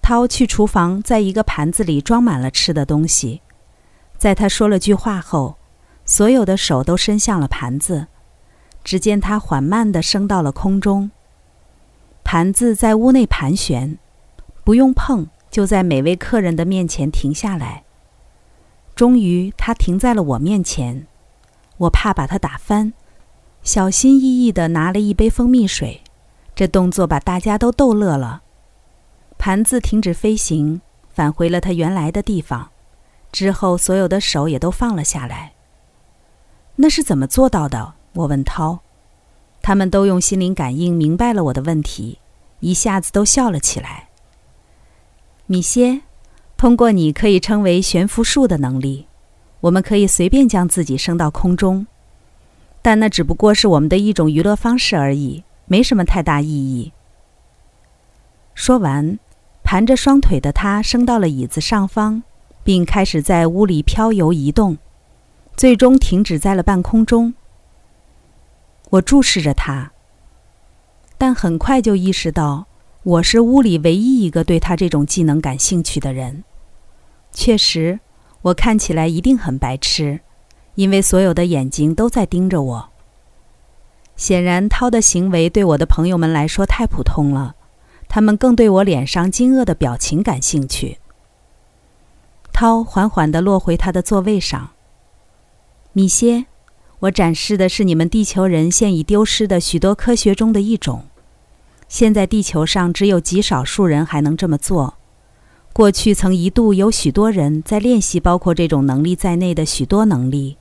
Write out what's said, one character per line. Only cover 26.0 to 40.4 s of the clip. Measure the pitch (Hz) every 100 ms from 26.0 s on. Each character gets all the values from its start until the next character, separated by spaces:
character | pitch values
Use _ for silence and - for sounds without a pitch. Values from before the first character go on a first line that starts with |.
| - _ _ _ -
这 | - 190
动 | 190 180
作 | 180 175
把 | 147
大 | - 180
家 | 214 208
都 | 233
逗 | 240 269
乐 | 208 202 139
了。 | 120 139 _ _ _ _ _ _ _ _ _ -
盘 | - 190
子 | 220 247
停 | - 214
止 | 185
飞 | 170 226 220
行， | - 156 147 165 _ _ _
返 | - 151
回 | 156 170
了 | 175
它 | 180
原 | 175 165
来 | 190 156
的 | 202
地 | 202 190
方。 | - 120 131 _ _ _ _ _ _
之 | - 190
后， | 190 190 175
所 | -
有 | 190 180
的 | 190
手 | - 151 151
也 | 135
都 | 170
放 | 185 240
了 | 190
下 | - 156 123
来。 | 127 156 _ _ _ _ _ _ _ _ _ _ _ _ -
“那 | 302
是 | 320
怎 | - 143
么 | 135
做 | - 262
到 | 190 147
的？” | 123 110 - _
我 | 175 151
问 | 139
涛。 | 139 - 160 175 _ _ _ _ _ _ _ _
他 | - 196
们 | 190
都 | 196 196
用 | 180
心 | - 196